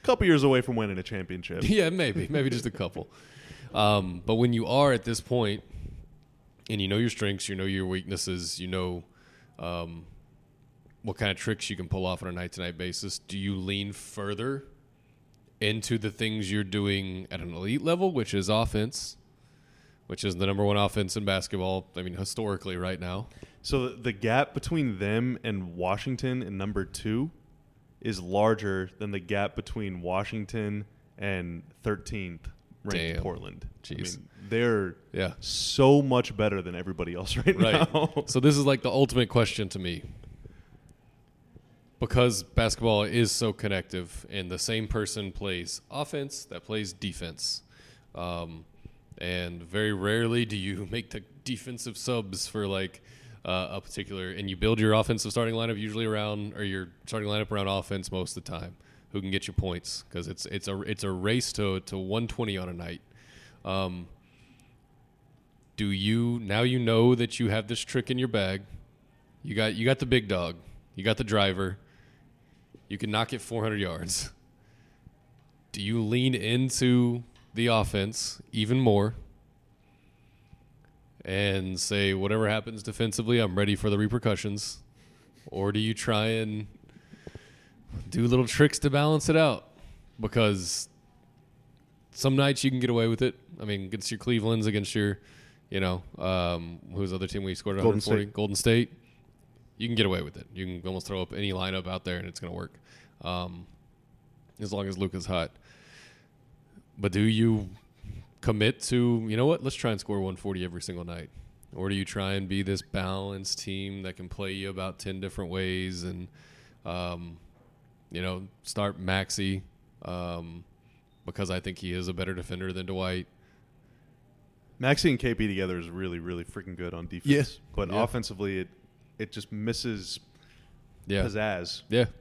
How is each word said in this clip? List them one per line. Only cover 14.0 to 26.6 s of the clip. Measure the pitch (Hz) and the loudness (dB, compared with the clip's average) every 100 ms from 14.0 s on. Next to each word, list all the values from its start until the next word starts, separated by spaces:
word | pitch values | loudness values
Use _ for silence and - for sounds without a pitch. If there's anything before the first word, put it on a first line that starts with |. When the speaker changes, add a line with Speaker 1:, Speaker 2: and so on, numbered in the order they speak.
| - - 101 104 123 139 - - _ _ _ _ _ _ _ - | -12 -8 -6 -4 -4 -6 -10 -20 _ _ _ _ _ _ _ -2
Speaker 2:
into | 104 107 - 113 | 0 0 0 0
the | 107 | -2
things | - 110 107 95 | -2 -2 -2 0
you're | 104 | -2
doing | 95 101 101 98 95 92 92 | 0 0 2 0 -2 -8 -8
at | 92 | -10
an | 87 | -8
elite | 85 98 135 | -6 -2 0
level, | 160 175 190 | 2 2 2
which | 147 107 | 0 0
is | 101 92 | 0 2
offense, | 107 113 107 110 - - - - _ _ _ _ - - _ - | 2 2 0 -2 -4 -10 -12 -20 _ _ _ _ -20 -20 _ -12
which | - | -4
is | 101 87 | -2 0
the | 98 | 0
number | 98 | 2
one | 101 101 | 2 4
offense | 101 110 95 107 | 2 2 -2 -2
in | 98 | 0
basketball, | 95 - 95 92 95 92 90 | 0 0 -2 0 -2 -4 -8
I | |
mean, | 90 90 | -8 -6
historically | 98 - 107 92 95 90 | -6 -2 -2 -2 -4 -4
right | 90 90 | -4 -4
now? | 90 95 117 - - - | -6 -6 -8 -14 -20 -12
Speaker 1:
So | - 135 123 | -2 0 -2
the | 113 117 | -4 -6
gap | 98 113 123 147 147 | -2 2 4 2 -2
between | - 165 131 92 | -2 0 0 0
them | 101 110 123 123 | 0 2 0 -2
and | 117 101 90 87 | -4 -4 -6 -2
Washington | 90 101 135 123 131 127 | 0 0 -2 -4 -2 -4
in | 110 | -4
number | 98 | -4